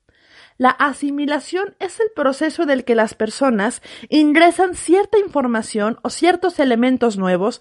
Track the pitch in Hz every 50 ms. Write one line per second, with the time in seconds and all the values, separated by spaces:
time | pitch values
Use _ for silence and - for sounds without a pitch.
0 | _ _ _ _ _ _ _ - - _ _ - 254 254 - - 277 285 262 -
1 | 294 277 285 285 294 277 294 269 - - 339 370 403 - - - 392 359 - -
2 | 440 440 - 302 285 269 269 - 311 311 - - 330 285 269 254 - - 226 220
3 | 220 214 - - 220 214 - - 277 269 226 196 196 240 - - - - - -
4 | - - - 302 302 294 285 330 339 349 330 - 381 359 330 - - - 339 392
5 | 403 - - 415 403 330 - 285 254 247 226 220 220 - - 214 208 220 247 -
6 | - 254 - - 302 349 359 349 - 349 349 - 285 262 233 226 247 262 262 247
7 | 240 233 202 190 190 185 185 180 190 240 - -